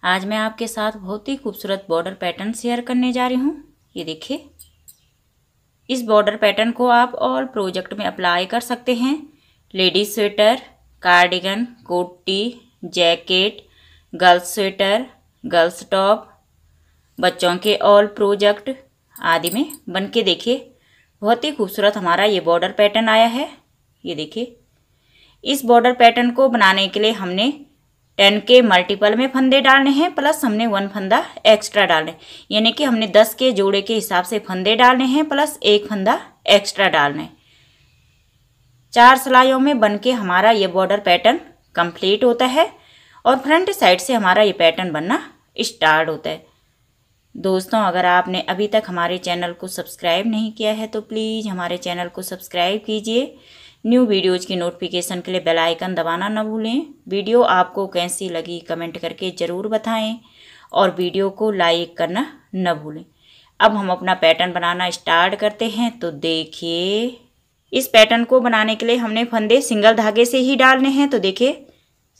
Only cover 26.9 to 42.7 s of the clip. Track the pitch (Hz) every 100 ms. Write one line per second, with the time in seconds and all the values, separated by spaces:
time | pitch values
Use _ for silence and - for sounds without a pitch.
26.9 | 202 214 220 185 185 240 294 - _ _
27.9 | _ _ - 196 208 202 247 226 185 180
28.9 | 196 208 220 262 262 262 269 269 269 277
29.9 | 277 349 - 285 302 254 214 233 196 196
30.9 | 208 190 240 - - 202 208 - 202 185
31.9 | 160 156 165 - - _ 208 226 226 285
32.9 | 233 220 202 214 - 262 196 196 196 196
33.9 | 220 208 180 180 214 - 185 185 220 247
34.9 | 254 262 277 311 277 294 294 - 208 208
35.9 | 208 190 320 - _ - 196 196 - 190
36.9 | 156 143 151 156 _ _ _ _ _ _
37.9 | _ _ _ _ _ _ _ _ _ _
38.9 | 240 240 262 262 254 262 262 269 269 214
39.9 | 208 247 247 190 180 208 226 190 175 185
40.9 | 202 196 175 214 330 - _ _ - 170
41.9 | - 190 208 247 240 254 302 403